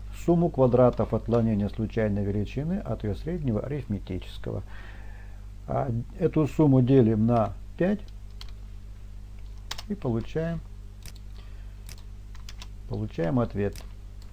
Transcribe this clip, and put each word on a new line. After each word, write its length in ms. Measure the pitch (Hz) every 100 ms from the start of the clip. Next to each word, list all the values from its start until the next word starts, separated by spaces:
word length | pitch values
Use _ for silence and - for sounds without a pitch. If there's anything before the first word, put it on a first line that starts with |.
| - - -
сумму 240 | 170 170
квадратов 640 | 131 127 123 123 - 104
отклонения 560 | 110 - 117 113 104 101
случайной 560 | - 107 113 107 101 101
величины 540 | 104 101 127 156 190
от 240 | - 110
её 100 | 107
среднего 460 | 95 156 175 139 104
арифметического. 1040 | - 143 - 101 - 92 - - - 53 - - - - - - - - - - -
А 240 | 127 135 117 - -
эту 280 | 160 156 139
сумму 340 | - 151 131
делим 460 | 123 135 113 107 113
на 260 | 120 101 - - -
пять 240 | 180 208 - - - - - - - - - - - - - - - - - - -
и 40 |
получаем, 680 | 196 127 113 117 156 165 165 - - - - - - - - - - - - - - - - - - - - - - -
получаем 500 | 104 107 - 165 127
ответ. 360 | 113 98 101 - - - - - -